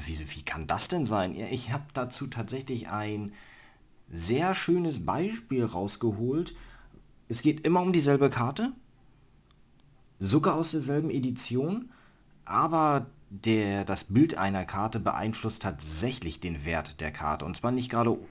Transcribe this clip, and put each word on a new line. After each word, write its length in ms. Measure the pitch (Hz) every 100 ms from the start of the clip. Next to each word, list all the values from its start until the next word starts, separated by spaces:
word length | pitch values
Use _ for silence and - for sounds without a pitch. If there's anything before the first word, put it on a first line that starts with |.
wie, 140 | 76 78 73
wie 80 | 73
kann 240 | - 78 76
das 220 | 82 -
denn 180 | 180 113
sein? 280 | 107 92
Ja, 120 | 76 101
ich 220 | 127 113
hab 220 | 143 -
dazu 320 | - 123 - 139
tatsächlich 640 | 123 104 131 135 120 -
ein 420 | 104 104 104 101 - - - - - - - -
sehr 420 | 82 87 131 180
schönes 520 | 185 - 175 170 101 78
Beispiel 580 | 113 202 226 - 127
rausgeholt. 920 | 113 87 101 - 117 104 120 151 175 - - - - - - - -
Es 120 | 117
geht 240 | 151 151
immer 160 | 151 180
um 140 | 185
dieselbe 340 | 175 143 139 139
Karte, 440 | 120 120 143 247 - - _ - - _ - _ _ _ - - - _ -
sogar 380 | 98 143 175 156
aus 160 | 160
derselben 360 | 160 135 147 160
Edition, 800 | 139 127 120 - 123 156 220 247 - - _ _ -
aber 600 | - 107 156 160 156 139 123 - -
der, 560 | 98 113 110 101 101 98
das 180 | 95
Bild 320 | - 107 165 -
einer 300 | 98 98 87
Karte 340 | 98 117 120
beeinflusst 640 | 85 - 107 110 113 -
tatsächlich 800 | 98 73 76 78 120 - 85 -
den 260 | 90 78 76
Wert 340 | 80 73 -
der 100 | 78
Karte. 360 | 76 76 76 71
Und 100 | 87
zwar 160 | 120
nicht 180 | 127 120
gerade 280 | 117 117 - -